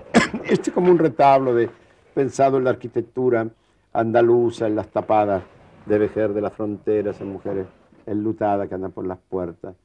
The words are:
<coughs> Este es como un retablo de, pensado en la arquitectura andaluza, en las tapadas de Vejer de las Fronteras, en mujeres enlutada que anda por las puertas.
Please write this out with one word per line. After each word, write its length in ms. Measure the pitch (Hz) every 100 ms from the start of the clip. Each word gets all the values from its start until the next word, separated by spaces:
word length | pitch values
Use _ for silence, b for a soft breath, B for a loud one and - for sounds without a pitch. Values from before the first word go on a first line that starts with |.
| -
<coughs> 360 | - - -
Este 260 | - 185 -
es 40 |
como 160 | - 180
un 80 | 175
retablo 560 | 160 - 139 135 135
de, 160 | 120 113 - b b _
pensado 460 | - 131 - 135 135
en 60 |
la 60 | 127
arquitectura 760 | 120 120 120 117 - 127 120 110 _ _ _ _
andaluza, 720 | - 113 117 117 120 117 117 113
en 100 | 107
las 120 | 98
tapadas 540 | 107 98 107 104 95 - - - - -
de 120 | 107
Vejer 340 | 107 110 107
de 80 | 104
las 120 | 101
Fronteras, 680 | - 107 101 - 107 101 95
en 120 | 101
mujeres 340 | 95 101 98 95 _ _ _ -
enlutada 600 | 104 107 110 104 101 98
que 80 |
anda 140 | 92 95
por 180 | 87 95
las 120 | 92
puertas. 560 | - 95 87 85 98 92